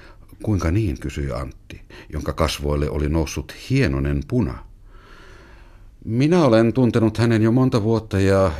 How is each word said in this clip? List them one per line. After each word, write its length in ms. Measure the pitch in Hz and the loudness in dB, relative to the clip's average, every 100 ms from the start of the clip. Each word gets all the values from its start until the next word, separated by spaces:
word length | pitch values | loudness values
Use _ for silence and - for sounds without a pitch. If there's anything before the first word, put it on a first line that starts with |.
| - - - - | -20 -20 -20 -10
"Kuinka 280 | - 95 82 | -4 -2 0
niin?" 300 | 101 107 67 | 0 -2 -4
kysyi 320 | 69 76 69 | -8 -6 -6
Antti, 480 | 60 60 - - - - - - | -6 -10 -14 -20 -20 -20 -20 -12
jonka 200 | 73 73 | -8 -6
kasvoille 580 | - 78 - 71 73 73 | -2 -2 -2 -4 -2 -2
oli 180 | 73 73 | -2 -2
noussut 460 | 80 73 - 67 - - | 0 -2 -6 -10 -14 -4
hienoinen 500 | 135 101 67 69 71 - | 0 0 0 -2 -2 -2
puna. 300 | 123 71 - - - - - - - - - - - - - - - | -2 -2 -6 -16 -20 -20 -20 -20 -20 -20 -20 -20 -20 -20 -20 -20 -16
"Minä 400 | - 113 147 180 | -6 0 2 4
olen 280 | 143 113 113 | 4 4 4
tuntenut 460 | 127 120 110 110 107 | 4 2 4 2 2
hänen 240 | 117 110 | 2 2
jo 100 | 110 | 4
monta 300 | 127 127 127 | 4 2 2
vuotta 380 | 107 110 107 95 | 0 -2 0 0
ja 320 | 98 98 95 | 4 4 2